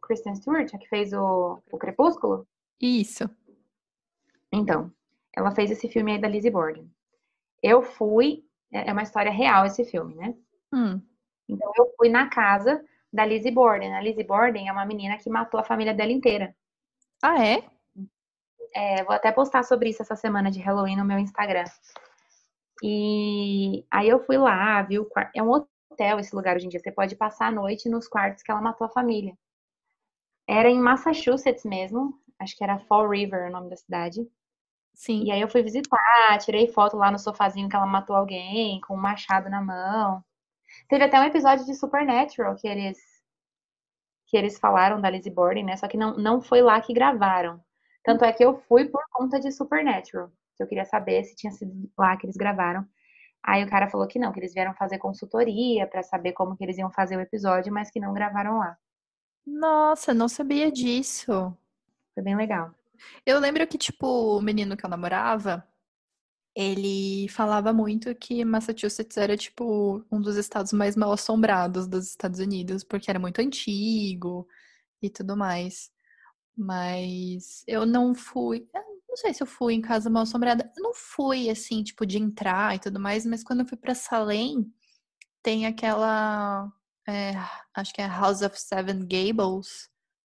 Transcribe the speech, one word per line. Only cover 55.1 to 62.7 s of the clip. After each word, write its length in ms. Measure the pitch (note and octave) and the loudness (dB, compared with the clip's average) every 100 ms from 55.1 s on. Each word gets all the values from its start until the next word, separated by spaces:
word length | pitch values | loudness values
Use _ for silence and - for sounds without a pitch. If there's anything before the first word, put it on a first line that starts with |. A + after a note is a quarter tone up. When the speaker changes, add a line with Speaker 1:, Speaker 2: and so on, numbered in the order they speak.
| G3 G3+ A3+ A#3 G#3 B3 A3 F#3+ | -10 -6 0 0 0 0 0 -2
Speaker 1:
pra 160 | F#3+ | -4
saber 300 | F3+ F#3 F3+ | -4 -4 -4
como 240 | F3+ F#3 F#3+ | -4 -4 -4
que 80 | |
eles 140 | F#3+ F#3 | -6 -6
iam 120 | F#3 | -4
fazer 260 | F#3+ F#3 F#3+ | -2 -2 -2
o 40 | |
episódio, 520 | F#3 A3 G3 F#3 G3 | -6 -4 0 0 0
mas 180 | G#3 G#3 | -6 -6
que 100 | A3+ | -8
não 120 | G3+ | -6
gravaram 460 | G3+ G#3 G3+ G3+ A3 | -4 -4 -2 -2 -2
lá. 180 | F3+ E3+ _ _ _ _ _ _ C#4+ | -4 -8 _ _ _ _ _ _ -12
Speaker 2:
Nossa, 680 | D4 D#4+ D#4 D4+ D#4 - | -2 2 4 4 2 0
não 140 | A#3 A#3 | 0 0
sabia 420 | - C#4 C#4+ D#4 | -2 -2 2 0
disso. 840 | C4 B3 B3 C4+ - - G3 F#3 F3+ _ _ _ _ _ | 0 -2 -2 -2 -8 -4 -2 -2 -8 _ _ _ _ _
Speaker 1:
Foi 80 | - | -8
bem 140 | G3 G3+ | -4 -2
legal. 360 | A3 F#3+ E3 | -2 -4 -6